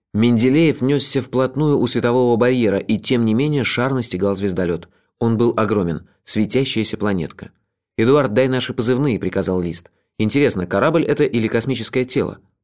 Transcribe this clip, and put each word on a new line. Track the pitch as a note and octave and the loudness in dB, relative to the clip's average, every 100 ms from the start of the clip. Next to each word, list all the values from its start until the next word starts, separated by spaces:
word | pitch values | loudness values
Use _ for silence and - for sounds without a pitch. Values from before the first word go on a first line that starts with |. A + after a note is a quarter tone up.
| _ | _
Менделеев | G#2 A#2 A#2 B2+ D3 E3 C3 | 0 2 4 4 4 2 2
несся | B2+ C#3+ - C#3 | 0 0 0 -2
вплотную | A2+ B2+ C3 C3+ D3+ C3+ | -2 -2 -2 0 0 2
у | A#2 | 0
светового | A#2+ A#2+ B2 B2 A2+ | 0 2 2 2 4
барьера, | A#2+ C3 G#2+ F#2+ | 2 2 2 0
и | - G#2+ | 0 -2
тем | - B2 A2+ | 0 0 2
не | |
менее | A2 D3 D3 A2 | 2 0 0 -2
шар | - C3 | -2 -2
настигал | C3 A2+ F#2 G2+ F#2+ | -2 -4 -2 -2 -2
звездолет. | G2+ F2+ F2 E2 - _ _ _ | -2 -2 -2 -4 -8 _ _ _
Он | A#2 A2+ | -2 2
был | A#2 - | 2 2
огромен, | G#2 G#2 E2+ E2 - _ | 0 0 0 -4 -10 _
светящаяся | - G#2+ G#2 B2+ C3+ A2 G#2 - | -6 -2 0 0 0 -2 -2 -2
планетка. | G#2 F#2+ C#2+ - - - _ _ _ - | -2 -2 -6 -10 -20 -20 _ _ _ -2
«Эдуард, | A2+ D3 C3 | 2 4 2
дай | G#2+ C3 | 2 2
наши | B2+ B2 | 0 -2
позывные», | B2 A2+ B2+ D3 G2 | -4 0 0 0 0
приказал | F#2 G2 F2+ F#2 | -2 -2 -2 -2
Лист. | F2 E2 - _ _ - | -2 -6 -14 _ _ -4
«Интересно, | A2 C#3+ C3+ F#2+ F2 | -2 2 2 0 -2
корабль | G2 C#3+ E3 | 0 2 0
это | - C#3+ D3 | 0 0 0
или | A#2 A2 | 0 0
космическое | A#2 B2+ A#2+ A2 B2+ B2+ | -2 -2 -4 -4 -4 -2
тело?» | C3+ F2 - _ _ | -2 -4 -6 _ _